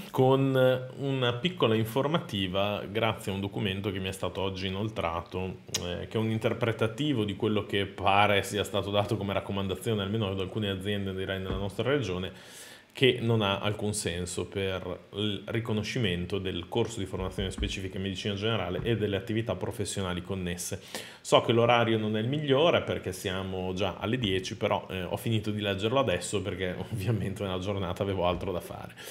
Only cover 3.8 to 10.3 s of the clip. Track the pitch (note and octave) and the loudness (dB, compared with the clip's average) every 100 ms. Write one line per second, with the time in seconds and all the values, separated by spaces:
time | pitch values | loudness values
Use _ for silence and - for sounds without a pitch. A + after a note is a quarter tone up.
3.8 | G#2 F#2+ F#2+ F#2+ F#2 F#2+ G2 F#2 F#2+ F#2+ | -2 -2 -4 -4 -4 -2 -4 -2 -4 -2
4.8 | A2 A2 E2+ E2 E2+ F#2 F#2 - - - | -4 -2 -2 -2 -4 -6 -6 -8 -8 -6
5.8 | F2+ F2 F#2 A2+ A2 A2+ A2+ A2 A2+ A2 | -4 -6 -4 -2 0 0 0 0 0 2
6.8 | A2 A#2 D3+ B2+ G2+ G#2 A2 G#2 G2 G2+ | 0 0 0 0 0 0 0 0 0 0
7.8 | F#2+ - G2 G2 G#2 G2 F#2+ G#2 F#2+ G#2 | 0 0 4 6 6 6 2 0 0 0
8.8 | G2 G2+ G2+ G#2 G2 F#2+ - G2+ G2 F#2 | 2 2 2 0 0 -2 -2 -2 -2 -2
9.8 | A2+ G#2+ F#2+ A2 G2 | 0 0 0 0 0